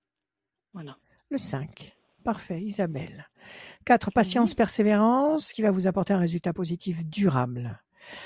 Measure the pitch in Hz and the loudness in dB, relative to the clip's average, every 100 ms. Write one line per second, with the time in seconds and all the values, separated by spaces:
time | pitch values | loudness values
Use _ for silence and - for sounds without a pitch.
0 | _ _ _ _ _ _ _ 185 147 131 | _ _ _ _ _ _ _ -16 -16 -18
1 | _ _ - 277 - 135 147 - - _ | _ _ -8 -6 -4 -6 -8 -14 -20 _
2 | _ _ 240 214 - 170 208 202 175 143 | _ _ -6 -6 -6 -8 -6 -4 -4 -4
3 | 170 - - _ - - - - - 240 | -10 -14 -20 _ -20 -20 -20 -4 2 2
4 | - 240 185 214 226 - 220 - 208 208 | 4 2 4 4 2 2 2 4 4 6
5 | 226 254 294 311 - - 214 190 185 185 | 4 4 2 0 -2 0 2 2 0 0
6 | 180 196 170 170 175 165 170 175 190 170 | 2 2 2 0 -4 -4 -4 -4 -4 -6
7 | 160 160 196 131 123 123 120 107 _ _ | -6 0 2 2 0 -4 -8 -10 _ _
8 | - - | -20 -18